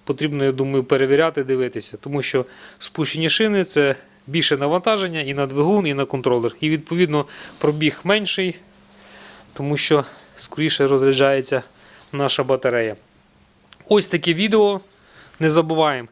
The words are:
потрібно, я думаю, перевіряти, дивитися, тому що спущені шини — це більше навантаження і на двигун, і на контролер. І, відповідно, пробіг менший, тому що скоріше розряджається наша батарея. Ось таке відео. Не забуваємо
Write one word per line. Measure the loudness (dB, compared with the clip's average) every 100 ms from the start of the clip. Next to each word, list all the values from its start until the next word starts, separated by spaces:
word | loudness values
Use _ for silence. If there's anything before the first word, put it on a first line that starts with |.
потрібно, | -8 -4 -2 0
я | 0
думаю, | 0 0 0
перевіряти, | 0 2 4 4 2 0
дивитися, | -2 -2 -2 -6 -12 -14
тому | -6 -6
що | -2 -2 -2 -10 -20 -16
спущені | -12 -6 -6 -2 -2
шини — | 0 0 0
це | 0 2 2 0 -8 _ -6
більше | -2 0 0
навантаження | 0 0 0 0 -2 -4
і | -4
на | -4 -2
двигун, | 0 2 2 2
і |
на | -2 -2
контролер. | -2 0 2 0 -2
І, | -2
відповідно, | -2 -2 0 2 0 -2 -10 -18 -2
пробіг | -2 0 -2 -2
менший, | 0 0 0 -4 -4 -6 -16 _ _ -20 -20 -20 -20 -20 -20
тому | -8 -4 -2
що | 2 2 2 -10 -20 -16
скоріше | -12 -4 -2 2 2
розряджається | 4 4 4 2 2 -2 -4 -6 _ -20 -20 -12
наша | -4 -2 -2
батарея. | 0 0 0 0 -2 -6 _ _ _ _ _ _ _ -12 2
Ось | 2 2
таке | -2 0
відео. | 0 2 4 2 0 -10 _ _ -20 -18 -2
Не | 2
забуваємо | 2 2 0 0 0 -8